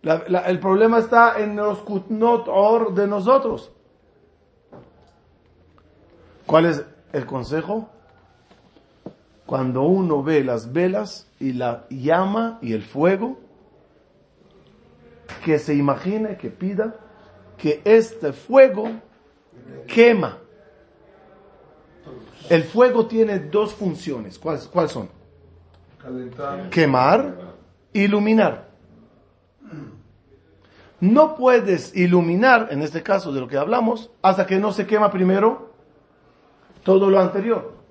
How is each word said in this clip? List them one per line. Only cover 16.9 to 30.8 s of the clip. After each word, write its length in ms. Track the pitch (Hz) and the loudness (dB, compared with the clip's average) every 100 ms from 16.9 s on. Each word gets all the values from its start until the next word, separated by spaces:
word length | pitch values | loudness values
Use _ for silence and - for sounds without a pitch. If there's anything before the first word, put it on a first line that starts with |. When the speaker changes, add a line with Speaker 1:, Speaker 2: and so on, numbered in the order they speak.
| - - - - - - - | -8 -20 -20 -20 -20 -20 -6
Speaker 1:
que 240 | 151 151 | -4 -2
este 480 | 208 226 220 - 156 | 4 4 4 -6 -10
fuego 560 | 131 - 262 262 196 220 226 _ _ _ _ _ - - - - | -10 2 6 6 4 -8 -10 _ _ _ _ _ -20 -20 -20 -4
quema. 520 | 233 240 220 135 - - _ _ _ _ _ _ _ _ - _ _ _ _ _ _ - 131 - - - | 4 6 6 -2 -10 -20 _ _ _ _ _ _ _ _ -20 _ _ _ _ _ _ -20 -20 -20 -20 0
El 140 | 165 | 0
fuego 420 | 160 220 247 226 226 | 2 2 4 4 0
tiene 320 | 226 220 196 | 0 0 0
dos 360 | 147 196 208 | -4 -4 -4
funciones. 640 | - 190 151 - 131 101 90 | -4 -6 -6 -8 -10 -12 -12
¿Cuáles, 300 | 160 151 - | -8 -8 -4
cuáles 240 | 180 165 | -2 -2
son? 160 | 127 95 - _ _ _ _ _ _ _ _ | -6 -14 -18 _ _ _ _ _ _ _ _
Speaker 2:
Calentar. 680 | - 127 123 - - 185 - | -16 -14 -14 -12 -12 -10 -6
Speaker 1:
Quemar, 640 | 175 156 131 131 208 277 - - - _ _ _ | 0 2 4 4 4 0 -10 -18 -20 _ _ _
iluminar. 760 | 208 202 208 208 220 185 - - _ _ - _ _ _ _ _ _ 226 156 110 101 _ _ _ _ _ _ _ _ | 0 2 2 2 2 2 -2 -16 _ _ -20 _ _ _ _ _ _ -20 -20 -20 -20 _ _ _ _ _ _ _ _